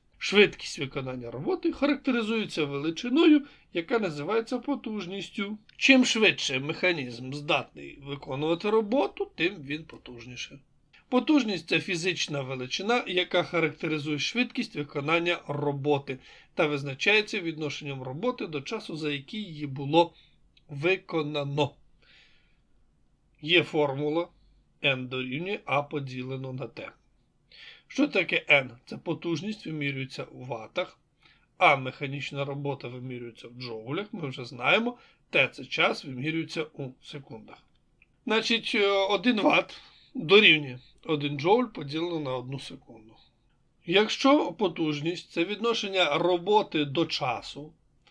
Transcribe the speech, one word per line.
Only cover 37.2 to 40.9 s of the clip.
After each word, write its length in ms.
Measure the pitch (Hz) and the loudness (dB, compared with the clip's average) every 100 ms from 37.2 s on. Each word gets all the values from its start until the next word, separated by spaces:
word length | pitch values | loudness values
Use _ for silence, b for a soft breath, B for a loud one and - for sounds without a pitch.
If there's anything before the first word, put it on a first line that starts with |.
| 139 113 104 - _ _ _ _ _ _ - | -16 -18 -18 -20 _ _ _ _ _ _ -2
Значить, 460 | 220 220 226 - | 0 2 -2 0
е, 120 | 226 202 | 0 2
один 520 | 196 196 196 226 220 | 2 2 2 2 4
ватт 400 | 294 175 - - b b b | 4 4 2 -8 b b b
дорівнює 640 | 262 156 202 196 156 139 127 - | -6 6 8 10 6 2 -10 -16